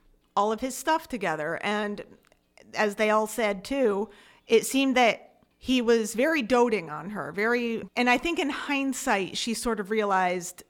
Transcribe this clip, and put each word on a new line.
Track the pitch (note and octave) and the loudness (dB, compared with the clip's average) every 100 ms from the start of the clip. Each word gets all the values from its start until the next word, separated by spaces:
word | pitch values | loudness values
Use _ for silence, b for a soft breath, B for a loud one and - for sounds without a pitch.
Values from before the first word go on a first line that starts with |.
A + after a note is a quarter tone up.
| b _ _ - | b _ _ -2
all | G#3 | 0
of | A3 | 0
his | C4 B3 | -4 -4
stuff | - D#4+ - | -2 -2 -2
together. | A#3+ F#3 D#3 D3+ E3 | -6 -4 -2 -4 -4
And | - G#3 G#3 G#3 - - _ _ _ _ - | -2 -2 -4 -6 -12 -20 _ _ _ _ -10
as | G#2+ G#3 G3+ | -2 0 2
they | G#3+ | 2
all | G#3+ G#3+ | 2 0
said, | - G#3+ G3+ | 0 -2 -2
too, | - C#4 B3 G3 A3 b b b - | -4 0 2 2 -4 b b b 2
it | A3+ A3 | 2 4
seemed | C4 C4+ B3+ | 2 4 6
that | A#3+ - - _ _ _ | 4 2 -6 _ _ _
he | - B3+ | 0 2
was | A3+ A#3 G#3+ | 4 2 2
very | G#3 C#4+ D#4+ | 0 2 2
doting | A3 B3 A#3+ A3 E3 | 2 2 4 2 -4
on | D3+ E3 | -10 -10
her, | G#3 C#3 | -8 -8
very, | F3 G#3+ A#3+ A#3+ A3+ G3 - | -2 0 0 0 -4 -6 -2
and | B3 | 2
I | B3 | 2
think | E4 E4+ | 0 -2
in | D4 | -2
hindsight, | - - C#4 C4+ B3+ - G3+ F#3 - | -4 -4 -2 -2 -2 0 0 -2 -6
she | - | -4
sort | A3 A#3+ A3 | -4 -4 -4
of | F#3+ | -2
realized | A3 G#3 F#3+ F#3 F3+ E3+ - | -2 2 2 2 -2 -6 -14